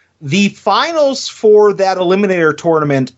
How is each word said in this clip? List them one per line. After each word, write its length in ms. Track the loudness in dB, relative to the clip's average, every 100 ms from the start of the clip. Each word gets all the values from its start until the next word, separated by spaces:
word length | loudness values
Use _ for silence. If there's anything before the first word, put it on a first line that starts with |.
| _ _
the 280 | -4 -2 -2
finals 760 | -2 -2 -2 -2 0 -2 -2 -10
for 460 | -4 2 4 4
that 240 | 2 -2 -2
Eliminator 580 | 0 0 0 0 0 -2
tournament 580 | -2 0 0 -2 -2